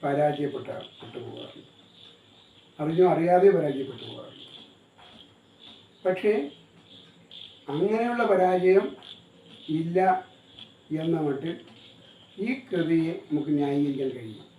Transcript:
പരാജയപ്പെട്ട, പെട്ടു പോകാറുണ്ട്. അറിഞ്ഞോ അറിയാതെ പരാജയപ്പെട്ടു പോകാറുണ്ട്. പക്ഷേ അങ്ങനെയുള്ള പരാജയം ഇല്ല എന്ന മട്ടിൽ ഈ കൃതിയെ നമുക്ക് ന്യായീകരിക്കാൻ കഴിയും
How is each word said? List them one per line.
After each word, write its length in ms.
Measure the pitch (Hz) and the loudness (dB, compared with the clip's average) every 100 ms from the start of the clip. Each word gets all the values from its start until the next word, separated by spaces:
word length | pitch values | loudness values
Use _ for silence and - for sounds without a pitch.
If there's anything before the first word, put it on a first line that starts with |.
പരാജയപ്പെട്ട, 640 | 143 143 147 143 147 127 - - - - | -2 0 0 0 -4 -6 -10 -12 -12 -20
പെട്ടു 200 | - 123 | -16 -14
പോകാറുണ്ട്. 460 | 113 - - - - _ - - - - _ - - - _ _ | -14 -14 -16 -18 -20 _ -20 -20 -20 -20 _ -20 -20 -20 _ _
അറിഞ്ഞോ 240 | 151 165 180 | -4 2 4
അറിയാതെ 360 | 156 165 180 196 175 | 4 4 6 6 6
പരാജയപ്പെട്ടു 480 | 151 135 131 - - | 2 -2 -6 -10 -14
പോകാറുണ്ട്. 340 | - - - - - - _ _ _ - - - _ _ _ - - - _ | -16 -18 -20 -20 -20 -20 _ _ _ -20 -20 -20 _ _ _ -20 -20 -20 _
പക്ഷേ 280 | 185 185 208 220 285 - - - - - - - - - - - - | -2 0 2 0 -2 -10 -20 -20 -20 -20 -20 -20 -20 -20 -20 -20 -8
അങ്ങനെയുള്ള 500 | 143 196 220 240 240 202 | -2 0 2 0 0 2
പരാജയം 540 | 190 185 185 180 190 - - - - - _ - - - 156 | 4 4 4 4 4 2 -10 -20 -20 -20 _ -20 -20 -6 -4
ഇല്ല 200 | 165 175 185 185 - - _ - - _ _ 156 | 0 2 2 0 -2 -20 _ -20 -20 _ _ -6
എന്ന 160 | 160 160 | -2 0
മട്ടിൽ 320 | 147 131 165 175 - - - - - - - - | 0 -2 -6 -8 -12 -20 -20 -20 -20 -20 -20 -8
ഈ 40 | 220 262 - | -4 -4 -4
കൃതിയെ 460 | 180 160 165 160 170 - | -4 0 2 0 -4 -4
നമുക്ക് 240 | 147 139 147 | -4 0 0
ന്യായീകരിക്കാൻ 520 | 143 143 143 131 131 123 | 0 0 0 -2 -4 -6
കഴിയും 280 | 113 104 - | -12 -16 -20